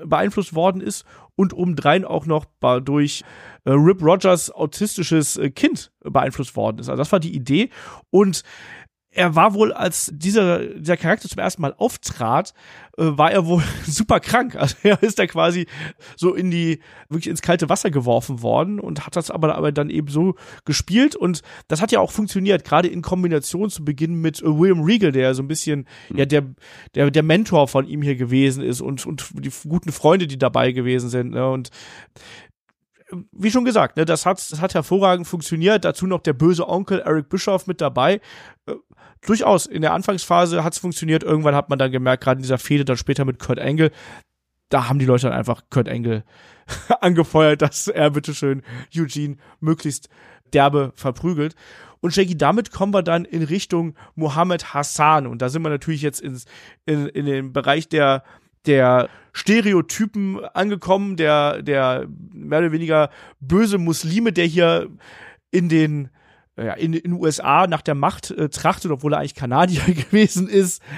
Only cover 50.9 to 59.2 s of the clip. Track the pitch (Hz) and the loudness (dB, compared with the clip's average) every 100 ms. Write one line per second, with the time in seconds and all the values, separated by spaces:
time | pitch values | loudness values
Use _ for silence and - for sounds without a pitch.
50.9 | - 135 123 170 160 151 - - - - | -4 -8 -4 -4 -2 -4 -8 -20 -20 -20
51.9 | _ 170 196 190 160 147 214 202 - 196 | _ -4 0 0 2 2 2 -2 -4 0
52.9 | 196 170 170 170 165 151 196 - 170 165 | 0 0 -2 -2 -4 -2 -4 -2 -4 -4
53.9 | - - 160 156 143 180 170 - 143 147 | -8 -16 -6 -2 0 0 -2 -4 -6 -4
54.9 | - 151 156 127 120 127 160 160 143 - | 2 4 4 0 -4 -4 -4 -4 -4 -4
55.9 | 151 147 - 143 127 - - - _ - | -4 -4 -6 -10 -12 -16 -20 -20 _ -4
56.9 | 147 143 - 143 135 135 139 131 151 160 | -2 -2 -4 -4 -4 -4 -4 0 0 0
57.9 | 156 139 135 - - _ _ 151 139 127 | 2 2 2 -4 -20 _ _ 2 4 6
58.9 | 127 120 - | 4 2 -6